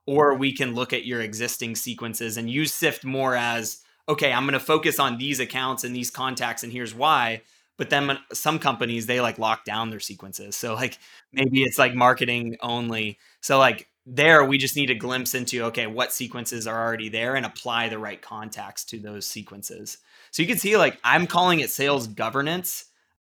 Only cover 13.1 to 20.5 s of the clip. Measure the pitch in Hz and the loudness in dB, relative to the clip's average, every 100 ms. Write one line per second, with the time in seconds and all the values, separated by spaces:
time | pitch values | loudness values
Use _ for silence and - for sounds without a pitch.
13.1 | - _ _ - 135 127 98 - _ 127 | -8 _ _ 2 6 6 4 -8 _ -4
14.1 | 127 156 156 135 139 135 147 131 113 123 | 4 8 8 8 4 2 0 0 0 -2
15.1 | 127 120 127 120 123 117 120 107 113 127 | -2 -2 -4 -2 -2 -2 -2 -4 -2 -2
16.1 | - 123 123 117 120 110 113 117 113 110 | -2 -6 -6 -8 -6 -4 -2 -2 -2 -4
17.1 | 110 120 135 113 - 123 117 113 110 104 | -2 0 0 -4 -6 -4 -2 -2 -4 -8
18.1 | 92 - 110 110 - 101 - - 113 107 | -12 -14 -12 -12 -12 -12 -12 -12 -12 -12
19.1 | 104 - 107 101 101 - - 107 - _ | -10 -8 -10 -12 -14 -14 -12 -14 -16 _
20.1 | - - - 175 | -20 -8 -2 0